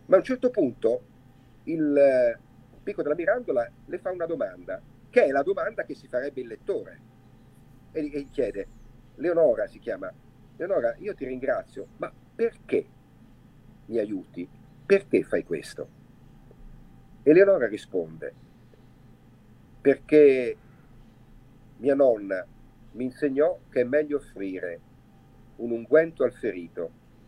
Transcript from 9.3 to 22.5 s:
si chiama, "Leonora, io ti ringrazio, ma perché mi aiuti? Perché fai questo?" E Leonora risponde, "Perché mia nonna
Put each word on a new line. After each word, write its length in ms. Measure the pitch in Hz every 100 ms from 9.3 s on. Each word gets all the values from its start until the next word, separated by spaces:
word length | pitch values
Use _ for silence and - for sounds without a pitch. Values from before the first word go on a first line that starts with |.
| 170 151 110 101
si 100 | 113
chiama, 320 | - 95 92 - - - - -
"Leonora, 400 | 170 180 117 -
io 160 | 196
ti 120 | 185 127
ringrazio, 640 | 127 131 117 - - - -
ma 140 | - - - -
perché 500 | 226 - - 98 - - - - - - - - - - -
mi 140 | 113
aiuti? 480 | 107 98 85 87 87 - - - -
Perché 360 | 196 - -
fai 200 | - -
questo?" 440 | - 80 - - 73 - - - - - - - - - - - - -
E 120 | 139
Leonora 340 | 165 202 185 117
risponde, 680 | 101 - 95 80 80 71 - - - - - - - - - - - - - - -
"Perché 760 | 139 135 - 151 143 131 120 110 - - - - - - - - - - - -
mia 180 | 127 139
nonna 500 | 135 110 98 92 90